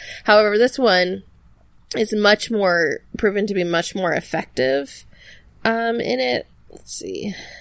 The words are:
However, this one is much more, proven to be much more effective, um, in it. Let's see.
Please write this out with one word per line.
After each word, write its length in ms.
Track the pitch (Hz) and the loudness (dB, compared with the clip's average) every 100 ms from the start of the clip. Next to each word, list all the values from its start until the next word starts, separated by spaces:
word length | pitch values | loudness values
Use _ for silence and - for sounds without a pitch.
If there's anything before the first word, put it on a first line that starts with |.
| - - | -16 -4
However, 340 | - 214 214 208 | 4 6 6 4
this 220 | 247 - | 2 2
one 440 | 240 180 180 196 - - - - _ - - - | 2 4 2 -4 -10 -20 -20 -20 _ -20 -8 -4
is 180 | 214 | -2
much 360 | 208 208 208 - | 2 4 4 2
more, 520 | 220 190 175 156 - - - | 0 2 2 0 -2 -10 -2
proven 280 | 208 202 202 | 0 0 -2
to 60 | |
be 120 | 196 175 | -2 0
much 280 | 165 - | -2 -2
more 200 | 196 175 | -2 -2
effective, 920 | 147 - 160 - - 131 139 143 - - - - - - - 226 | -2 -4 -6 -6 -2 0 0 -4 -12 -16 -20 -20 -20 -20 -4 -2
um, 340 | 226 233 233 | 0 0 -2
in 220 | - 254 | -2 -2
it. 260 | 254 247 - - - | -2 -4 -6 -18 -20
Let's 220 | - - | -18 -10
see. 420 | - - 92 208 185 - - | -8 -8 -8 -8 -8 -14 -20